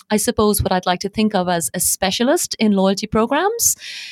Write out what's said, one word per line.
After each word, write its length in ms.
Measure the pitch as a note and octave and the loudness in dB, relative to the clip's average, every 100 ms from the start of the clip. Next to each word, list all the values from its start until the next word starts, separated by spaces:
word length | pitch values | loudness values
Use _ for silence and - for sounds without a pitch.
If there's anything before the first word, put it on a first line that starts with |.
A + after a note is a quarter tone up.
| - | -2
I 80 | G#3+ | 0
suppose, 440 | A#3+ A#3 G#3+ G3+ | 0 2 2 2
what 100 | F#3+ | 0
I'd 140 | F#3 F3+ | 0 0
like 140 | F3+ | -2
to 80 | G3 | -2
think 260 | G#3+ G#3+ G3+ | 0 0 2
of 140 | F3+ | 0
as 200 | F3 D#3+ | 0 -2
a 60 | F3+ | -4
specialist 760 | - - G3 - A#3+ F4 - - | -4 -2 -2 0 2 0 0 -2
in 120 | A3 | 2
loyalty 340 | G3 F#3+ G3 G#3+ | 4 2 0 -2
programs. 680 | A3+ A#3+ C#4+ G4 A#4 - - - - - | 0 0 0 0 0 -2 -2 -8 -14 -16